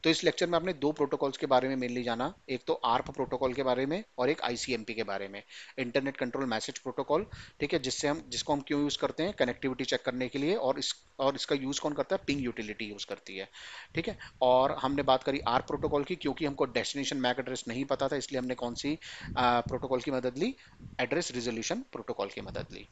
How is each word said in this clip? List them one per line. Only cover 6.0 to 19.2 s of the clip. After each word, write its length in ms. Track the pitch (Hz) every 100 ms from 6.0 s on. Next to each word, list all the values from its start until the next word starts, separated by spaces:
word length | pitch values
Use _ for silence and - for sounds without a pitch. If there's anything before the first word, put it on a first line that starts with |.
| 135 135
कंट्रोल 280 | 127 131 131
मैसेज 340 | 110 - 135
प्रोटोकॉल। 460 | - 123 135 151 214 - - -
ठीक 140 | 143
है, 60 | 170
जिससे 280 | 131 - 147
हम, 180 | 151 139
जिसको 260 | 120 -
हम 80 | 143
क्यों 200 | 135 147
यूज़ 160 | 147 -
करते 260 | 139 135
हैं, 100 | 170
कनेक्टिविटी 520 | 208 127 117 139 127 127
चेक 200 | 127 -
करने 220 | 123 127
के 120 | 139
लिए, 160 | 147 208
और 240 | 131 139
इस, 140 | 131 - - -
और 160 | 135 139
इसका 200 | - 147
यूज़ 260 | 135 139
कौन 120 | 156
करता 220 | 143 135 190
है, 60 | -
पिंग 140 | 143
यूटिलिटी 440 | 123 117 107 107 110
यूज़ 200 | 101 -
करती 320 | 101 - 95
है। 120 | 98 - - - - -
ठीक 120 | 165
है, 100 | 202 - -
और 300 | 127 127 139
हमने 320 | - 131 143
बात 200 | 135 131
करी 160 | - 139
आर्प 280 | - 123 -
प्रोटोकॉल 360 | 151 113 143
की, 120 | 143 185
क्योंकि 300 | 147 135 151
हमको 200 | 139 135
डेस्टिनेशन 520 | 120 107 139 131 143
मैक 220 | 123 127
एड्रेस 240 | 127 127 -
नहीं 180 | 117 135
पता 220 | 135 135
था, 80 | 143
इसलिए 260 | - 135
हमने 140 | 127 123
कौन 200 | 123 120
सी, 240 | 139 151 - -